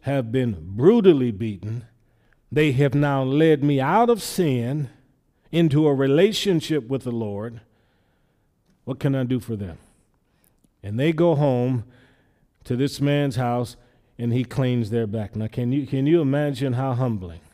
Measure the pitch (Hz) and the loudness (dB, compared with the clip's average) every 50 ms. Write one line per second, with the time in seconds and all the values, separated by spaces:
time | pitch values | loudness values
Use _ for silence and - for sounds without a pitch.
0 | - 135 139 135 117 113 117 131 127 120 101 85 78 92 98 110 139 190 233 240 | -4 -2 -2 -2 -2 -2 -2 -2 0 -2 -4 -6 -8 -10 -4 2 4 6 6 6
1 | 185 190 160 135 127 120 101 92 117 110 101 87 101 107 113 120 - - _ _ | 6 6 6 6 4 -2 -2 -4 -6 -6 -6 -8 -8 -8 -8 -10 -12 -14 _ _
2 | _ _ _ _ _ _ _ _ _ - 117 147 156 151 123 131 143 139 - 143 | _ _ _ _ _ _ _ _ _ -4 0 2 2 2 2 2 2 2 2 2
3 | 147 143 139 135 131 131 139 151 160 160 151 135 139 147 143 135 131 147 180 220 | 0 2 0 0 0 0 2 4 4 4 4 4 2 2 2 2 2 2 2 4
4 | 240 233 233 190 - - - 190 180 147 127 120 117 123 143 156 143 - - _ | 4 4 2 0 -2 -6 -2 0 0 0 0 0 -2 -2 -4 -4 -6 -8 -10 _
5 | _ _ _ _ _ _ _ _ _ - - 170 170 156 135 151 156 147 139 131 | _ _ _ _ _ _ _ _ _ -4 0 2 2 4 4 4 4 4 2 2
6 | 139 139 139 165 196 220 208 - - 202 180 156 - - 160 143 113 120 135 131 | 2 2 4 4 4 4 2 0 0 0 0 0 0 -2 -4 -4 -4 -4 -6 -6
7 | - 123 120 113 110 104 101 101 110 120 117 117 _ _ _ _ _ _ _ _ | -6 -6 -6 -4 -6 -6 -6 -8 -10 -12 -14 -16 _ _ _ _ _ _ _ _
8 | _ _ _ _ _ _ _ _ _ _ _ _ _ _ _ _ - 127 135 131 | _ _ _ _ _ _ _ _ _ _ _ _ _ _ _ _ -10 -10 -8 -2
9 | - 139 135 135 127 123 131 120 - - 113 101 101 90 80 - _ _ _ _ | -2 0 0 0 0 -2 -2 -4 -4 -6 -8 -8 -8 -10 -12 -16 _ _ _ _
10 | _ _ _ _ _ _ _ _ _ _ _ _ _ _ _ _ - 101 104 120 | _ _ _ _ _ _ _ _ _ _ _ _ _ _ _ _ -12 -8 -4 -2
11 | 143 165 165 160 175 170 156 139 151 139 127 120 123 131 131 120 107 - - - | 0 0 2 2 2 2 2 2 2 2 2 0 0 0 -2 -4 -4 -8 -16 -20
12 | _ _ _ _ _ _ _ _ _ _ _ _ - - 123 120 143 143 - - | _ _ _ _ _ _ _ _ _ _ _ _ -8 -4 -2 -2 -2 -2 -2 -2
13 | 139 143 143 143 143 139 117 127 123 120 120 123 120 - - - _ _ _ _ | -2 0 0 0 0 -2 -2 -2 -2 -2 -2 -2 -4 -6 -10 -18 _ _ _ _
14 | _ _ _ - 120 117 117 131 120 - - 143 131 127 123 120 113 98 117 117 | _ _ _ -6 -4 -2 -2 -2 -2 -4 -2 -2 0 0 0 -2 -2 -2 -2 -2
15 | 113 104 104 113 104 - - 107 110 107 - 127 120 120 135 147 131 131 135 135 | -2 -2 -4 -6 -6 -6 -8 -8 -8 -6 -6 -4 -4 -2 -2 -2 -4 -4 -2 0
16 | 135 151 170 170 147 131 139 147 147 147 139 113 139 131 120 127 135 135 123 120 | 2 4 4 4 2 2 0 0 0 -2 -2 -4 -4 -2 -2 -2 -2 -2 -2 -2
17 | 131 120 110 98 92 85 82 85 _ _ | -2 -2 -4 -6 -8 -12 -16 -18 _ _